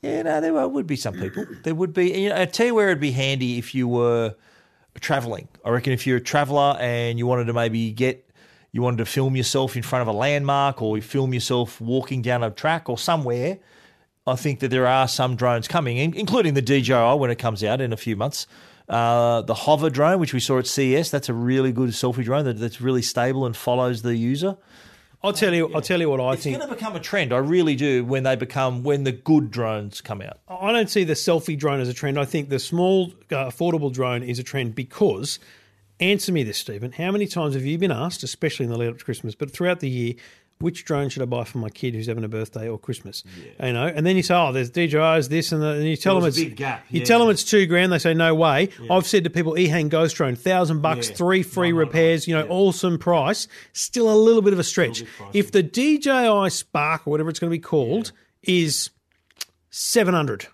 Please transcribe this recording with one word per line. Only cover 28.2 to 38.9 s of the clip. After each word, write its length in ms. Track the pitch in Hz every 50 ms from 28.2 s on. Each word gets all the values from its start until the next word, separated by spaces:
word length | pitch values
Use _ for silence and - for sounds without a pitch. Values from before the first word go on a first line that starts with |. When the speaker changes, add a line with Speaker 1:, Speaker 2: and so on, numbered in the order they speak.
| 127
Speaker 1:
they 120 | 131 135
become, 480 | 123 - 123 - 139 131 131 127 123 123
when 220 | 143 147 143 139
the 80 | 135 123
good 380 | - - - 160 151 143 117
drones 500 | 101 120 117 110 110 107 104 101 101 -
come 200 | - - 110 98
out. 180 | 101 101 - _ _ _
Speaker 2:
I 240 | 185 180 190 202 233
don't 160 | 233 220 -
see 160 | - 214 185
the 80 | 160 156
selfie 440 | 143 - - 170 165 151 - 156 147
drone 220 | 139 151 139 139
as 80 | 127 123
a 60 | 123
trend. 260 | - - 147 139 147
I 60 | 143
think 240 | 135 - 165 143 139
the 100 | 139 131
small, 540 | - - - 170 180 185 190 190 185 175 - _ _ _
uh, 140 | 160 135 135
affordable 460 | 131 120 - 185 175 165 160 143 143
drone 300 | 127 127 131 127 123 120
is 160 | 123 123 123 117
a 60 | 127
trend 320 | - - 139 127 117 110
because, 640 | 120 127 120 - - 214 190 110 95 113 151 - - - - - _ _ _ _ _ _ _ _ _
answer 320 | 175 185 202 196 - - 180
me 100 | 160 131
this, 140 | 110 101 -
Stephen, 340 | - - 113 101 110 127
how 180 | 123 - 165 180
many 140 | 196 208 208
times 280 | 196 - 175 160 151 135
have 100 | 135 127
you 120 | 135 151 165
been 140 | 185 190
asked, 300 | 156 110 135 175 170 - -
especially 420 | 131 - - - 156 - - 135
in 60 | 117
the 60 | 117 117
lead 120 | 120 117